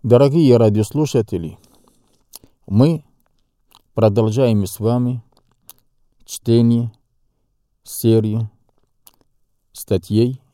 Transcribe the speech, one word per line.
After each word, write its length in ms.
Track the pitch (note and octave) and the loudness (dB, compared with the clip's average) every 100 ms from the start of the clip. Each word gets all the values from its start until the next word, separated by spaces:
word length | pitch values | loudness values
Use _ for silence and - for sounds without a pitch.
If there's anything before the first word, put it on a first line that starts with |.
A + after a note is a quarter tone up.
Дорогие 540 | - A#2+ C#3 D#3 D3 A#2+ | 2 4 4 4 4 4
радиослушатели, 1000 | A2+ G#2 G#2+ D3 D3+ B2+ G#2+ F#2 D#2+ - _ _ _ _ _ _ _ - _ _ - | 4 2 -2 -4 -2 -2 -4 -8 -10 -16 _ _ _ _ _ _ _ -20 _ _ -4
мы 360 | G2 D3 D#3 _ _ _ _ _ _ _ _ _ - | 0 2 0 _ _ _ _ _ _ _ _ _ -2
продолжаем 680 | G#2+ G#2 A2 A2 B2+ G#2+ F#2+ | 0 2 -2 0 0 0 -4
с 140 | - | -6
вами 440 | G#2+ A#2+ B2 B2 _ _ _ _ _ _ _ _ _ _ _ | -4 -2 -4 -8 _ _ _ _ _ _ _ _ _ _ _
чтение, 680 | - - A#2 A#2 A#2 A#2 _ _ _ _ _ _ _ _ _ | -12 0 2 2 0 -4 _ _ _ _ _ _ _ _ _
серию 680 | - - A#2 A2+ G#2+ A2 A2 _ _ _ _ _ _ _ _ _ _ _ _ | -20 -4 0 0 0 -4 -6 _ _ _ _ _ _ _ _ _ _ _ _
статей 720 | - - F#2+ - G#2 B2 C3 _ | -20 -6 -6 -2 -2 -2 -4 _